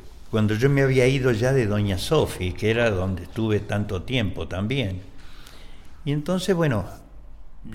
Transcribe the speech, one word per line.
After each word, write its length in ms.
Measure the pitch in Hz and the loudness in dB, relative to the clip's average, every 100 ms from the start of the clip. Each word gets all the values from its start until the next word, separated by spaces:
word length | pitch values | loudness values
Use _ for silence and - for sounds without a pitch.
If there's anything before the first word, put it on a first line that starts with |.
| - - - | -12 -16 -4
cuando 240 | 110 107 107 | 0 2 4
yo 140 | 139 | 4
me 120 | 139 | 4
había 240 | 135 127 127 | 4 6 4
ido 240 | 135 127 | 4 2
ya 180 | 110 123 | 2 4
de 140 | 135 107 | 4 2
Doña 300 | 104 101 95 | 2 2 0
Sofi, 560 | - 156 113 - 92 | 2 2 2 0 -4
que 180 | - 104 | 0 0
era 180 | 113 117 | 2 2
donde 320 | 92 95 90 | 2 0 -2
estuve 360 | 87 - 110 104 | -4 -2 0 0
tanto 440 | 101 104 101 95 | 0 -2 -2 -4
tiempo 440 | - 127 95 90 80 | -2 0 0 -2 -4
también. 540 | 90 104 139 101 92 - - - - - - - - - - 143 | -4 -2 0 -2 -4 -10 -14 -14 -14 -16 -16 -14 -14 -14 -8 -2
Y 80 | |
entonces, 420 | 147 147 185 180 175 | -2 0 0 2 2
bueno, 300 | 156 107 92 - - - - - - - - | 4 2 -2 -8 -16 -18 -16 -14 -14 -12 -12